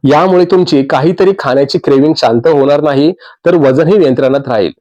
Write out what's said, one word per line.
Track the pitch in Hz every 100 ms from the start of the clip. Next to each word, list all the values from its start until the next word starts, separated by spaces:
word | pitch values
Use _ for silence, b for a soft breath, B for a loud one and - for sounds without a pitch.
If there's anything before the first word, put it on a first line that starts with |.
| 139
यामुळे | 147 185 180
तुमची | 175 185 175 143
काहीतरी | 135 143 156 170 190 196
खाण्याची | 139 131 139 175
क्रेव्हिंग | - 135 147 156
शांत | 123 117 139
होणार | 147 135 143
नाही, | 151 135 147 185 B B 170
तर |
वजनही | 175 139 131 160 208
नियंत्रणात | 160 123 135 139 135
राहील. | 117 85 -